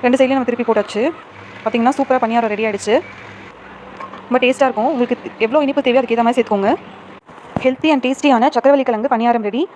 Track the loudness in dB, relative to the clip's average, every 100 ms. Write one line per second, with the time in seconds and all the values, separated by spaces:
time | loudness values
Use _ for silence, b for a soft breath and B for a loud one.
0 | 2 4 2 2 0 -2 0 0 0 -2
1 | -2 -4 -14 -20 -20 -8 -4 0 0 0
2 | 0 0 2 0 0 -2 -4 -4 0 0
3 | 0 -16 -20 -20 -20 -20 -20 -20 -20 -16
4 | -16 -16 -4 0 0 2 0 2 -2 0
5 | -2 -2 -6 -4 0 2 0 0 2 2
6 | 2 0 2 2 0 0 0 0 -4 -20
7 | -20 -20 _ -20 -10 -4 -2 0 0 2
8 | 0 0 2 4 4 2 2 4 2 0
9 | 0 0 2 0 -2 -4 -4